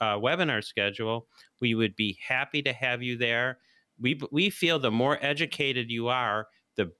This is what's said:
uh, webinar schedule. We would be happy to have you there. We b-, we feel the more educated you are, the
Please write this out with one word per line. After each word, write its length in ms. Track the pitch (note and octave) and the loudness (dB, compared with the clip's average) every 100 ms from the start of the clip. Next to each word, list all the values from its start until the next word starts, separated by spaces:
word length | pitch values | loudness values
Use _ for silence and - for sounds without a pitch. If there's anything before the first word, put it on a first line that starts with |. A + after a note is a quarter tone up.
uh, 160 | A2 G#2 | 0 2
webinar 480 | A#2+ E3+ E3+ A#2 | 0 2 2 0
schedule. 640 | - - G2+ G2+ A2 A#2 - - - _ | -2 -2 -2 -2 -2 -4 -6 -20 -20 _
We 140 | B2 | 0
would 200 | A2+ A2 F#2+ | 2 2 0
be 220 | G#2+ F2+ - | -4 -4 -4
happy 360 | B2+ C#3 D3 | -2 -2 -2
to 100 | C#3 | -2
have 300 | A#2+ C3 B2 | -2 -2 -2
you 140 | B2 A#2+ | -4 -2
there. 420 | A#2+ A#2 B2+ B2+ _ _ _ - | 0 2 0 -4 _ _ _ -4
We 140 | B2 | 0
b-, 140 | D3 - | 0 -2
we 180 | D3 G3 | 0 2
feel 280 | - E3+ D#3+ | 2 0 2
the 120 | C3 | 2
more 280 | A2+ B2+ C#3+ | 2 2 2
educated 680 | C#3 D3 D#3+ - C#3 B2+ A#2 | 0 -2 -2 -2 -2 -2 -2
you 180 | A#2 A#2 | -2 -2
are, 400 | B2+ A#2+ G#2 G#2+ _ _ - | 0 0 -2 -4 _ _ -4
the 160 | F#2 - | -4 -2